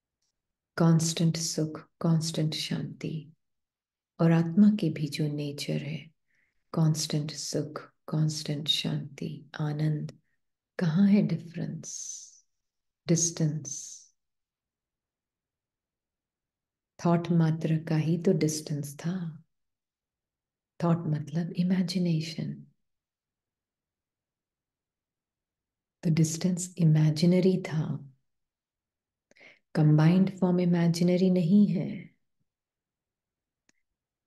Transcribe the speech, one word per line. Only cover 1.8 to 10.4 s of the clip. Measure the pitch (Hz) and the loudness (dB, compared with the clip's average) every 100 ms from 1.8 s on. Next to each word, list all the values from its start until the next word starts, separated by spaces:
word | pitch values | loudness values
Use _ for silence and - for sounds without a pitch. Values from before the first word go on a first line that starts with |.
| - _ | -16 _
कांस्टेंट | 170 160 160 - 156 | 0 0 0 -2 -4
शांति, | - - 160 151 - - 156 135 _ _ _ _ _ _ _ _ - | -4 -6 -6 -8 -10 -10 -10 -12 _ _ _ _ _ _ _ _ 0
और | 165 | 2
आत्मा | 165 165 185 208 214 | 4 2 4 6 4
की | 160 | 0
भी | 151 147 | -2 -6
जो | 147 151 | -4 -4
नेचर | 147 147 143 - 151 | -4 -6 -8 -6 -6
है, | 143 160 - _ _ _ _ _ _ | -6 -10 -14 _ _ _ _ _ _
कांस्टेंट | 165 160 156 - 156 156 | 0 0 0 -2 -4 -6
सुख, | - - 156 143 - - _ - | -8 -8 -6 -6 -10 -18 _ -6
कांस्टेंट | 156 156 151 - 147 156 | -2 -2 -4 -6 -6 -4
शांति, | - 160 151 143 - 165 147 - - | -4 -2 -4 -6 -10 -10 -10 -12 -6
आनंद, | 151 147 156 151 156 - _ _ | -4 -2 -2 -2 -6 -12 _ _